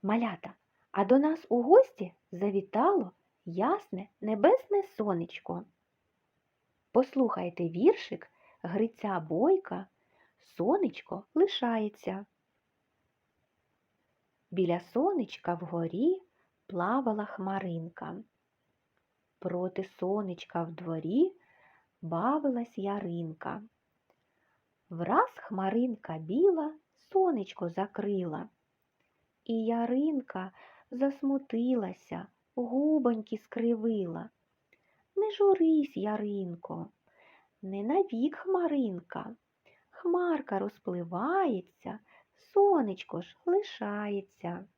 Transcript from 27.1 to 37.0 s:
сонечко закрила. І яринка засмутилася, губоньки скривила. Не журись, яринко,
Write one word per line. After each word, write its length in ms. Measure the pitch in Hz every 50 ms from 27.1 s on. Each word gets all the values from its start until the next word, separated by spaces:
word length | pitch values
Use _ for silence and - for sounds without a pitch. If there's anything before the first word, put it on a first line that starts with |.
сонечко 580 | - 381 381 359 311 226 196 - - - 185 170
закрила. 800 | 170 - 190 208 _ - 196 202 202 190 180 165 151 160 180 220 _ _ _ _ _ _ _ _ _ _ _ _ _ _ _ _ _ _ _
І 220 | - 226 226 220
яринка 840 | 220 233 233 233 233 247 262 294 320 302 269 254 - - 190 185 190 _ - - - - - _ _
засмутилася, 1400 | - 247 269 277 277 277 - 269 277 277 269 _ - 226 233 247 254 240 202 185 185 - _ _ - 170 190 - _ _ _ _ _
губоньки 840 | - 247 233 240 269 285 302 311 302 254 240 233 220 214 - -
скривила. 920 | 208 _ _ - 233 233 233 240 220 214 233 226 208 190 170 165 170 170 226 _ _ _ _ _ _ _ _ _ _ _ _ _ _ _ _ _
Не 160 | 392 415 427
журись, 680 | 403 - 403 403 381 - 330 320 320 302 277 277 -
яринко, 920 | - 190 208 214 208 208 208 202 202 190 175 170 170 - - 165 170 165 - _ _